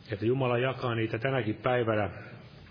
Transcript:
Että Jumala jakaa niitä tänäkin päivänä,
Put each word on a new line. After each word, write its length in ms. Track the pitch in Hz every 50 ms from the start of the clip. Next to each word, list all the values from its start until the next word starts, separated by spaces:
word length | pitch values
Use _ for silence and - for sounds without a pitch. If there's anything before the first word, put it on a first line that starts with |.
| - -
Että 140 | 110 95 107
Jumala 320 | 117 127 135 131 123 120 120
jakaa 360 | 127 131 127 127 127 123 117
niitä 240 | 113 110 110 - 110
tänäkin 360 | 120 135 135 131 107 107 104
päivänä, 560 | - - 127 127 123 117 110 110 107 101 92 - - - - - - - - - - - -